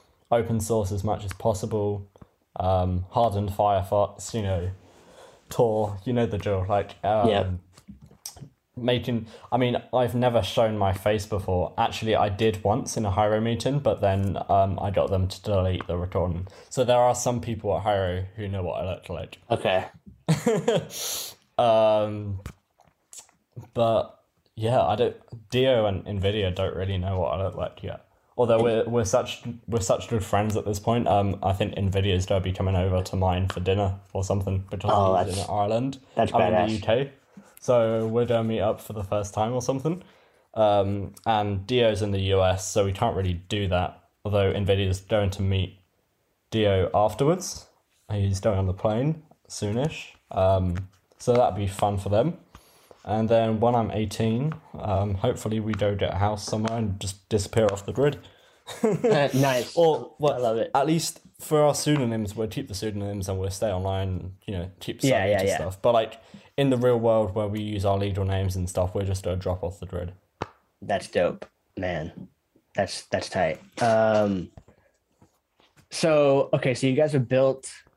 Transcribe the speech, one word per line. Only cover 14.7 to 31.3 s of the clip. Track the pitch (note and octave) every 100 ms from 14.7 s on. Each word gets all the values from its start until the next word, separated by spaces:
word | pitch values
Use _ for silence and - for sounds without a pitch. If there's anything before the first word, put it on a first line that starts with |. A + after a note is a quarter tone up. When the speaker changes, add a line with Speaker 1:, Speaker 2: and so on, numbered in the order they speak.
| F#2+
Speaker 1:
I | G2
got | F#2 C#2+
them | F#2+ F#2
to | -
delete | - G2+ F#2 F2+ -
the | F2
recording. | F2+ G2 F2 E2 F#2 - -
So | -
there | A#2+ B2
are | B2 A#2+
some | B2+ A#2+
people | A#2+ A2 G2+ E2+
at |
Hiro | G#2 G2+ F#2+ F#2 F#2+ A2+
who | G2+
know | G2
what | F2+ G#1+
I | F2+
look | F2+ -
like. | E2 - - -
Speaker 2:
Okay. | A2+ A2 F#2+ - - - - -
Speaker 1:
<laughs> | D3+ - G#3+ - G#3 - - - - - - _ -
Um, | A#2+ A2 A2 G#2+ G#2+ G#2 G#2 G2 G2 - _ _ _ _ _ - - _ _ - -
but | - A#2 A2 - - _ _ _ -
yeah, | A2 B2
I | E2 G#2+
don't, | A#2 - - A#2 -
Dio | B2 C3 B2 G#2+
and | G2 -
Nvidia | G2+ F#2+ G#2+ F#2+
don't | F2 F#2+ -
really | F#2+ F#2+
know | F2+ F#2+
what | D2+
I | D#2
look | F#2+ -
like | - -
yet. | - - - _ _ -
Although | A#2 A2+
we're, | A#2 A2 A2
we're | A#2 G#2
such, | B2+ - - A#2 A#2 -
we're | A#2
such | - - -
good | A2+
friends | G#2 G2+ G#2+ G#2+
at | -
this | G2+
point. | - A#2+ D2
Um, | G2+ G2+